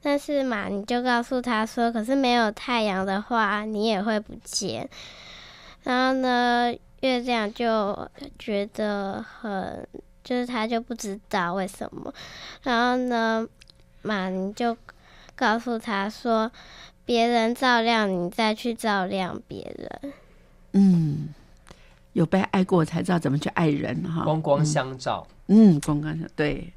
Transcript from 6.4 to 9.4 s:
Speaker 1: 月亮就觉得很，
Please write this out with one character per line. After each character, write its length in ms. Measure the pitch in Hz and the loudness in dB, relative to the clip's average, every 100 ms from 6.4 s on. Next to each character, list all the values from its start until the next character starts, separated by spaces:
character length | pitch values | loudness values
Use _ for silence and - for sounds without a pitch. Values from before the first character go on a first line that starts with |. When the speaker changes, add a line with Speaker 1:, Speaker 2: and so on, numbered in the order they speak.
| 240 240 240 - - - | 2 2 2 -2 -12 -4
Speaker 1:
月 200 | 269 247 | 0 0
亮 320 | 247 240 208 | 0 -2 -2
就 560 | 220 233 220 202 - - - 277 - | -2 0 2 0 -4 -8 -14 -18 -14
觉 280 | - 202 208 | -4 -4 -4
得 560 | - 214 202 196 202 | -4 -4 -2 -4 -6
很， 640 | 226 - | -10 -12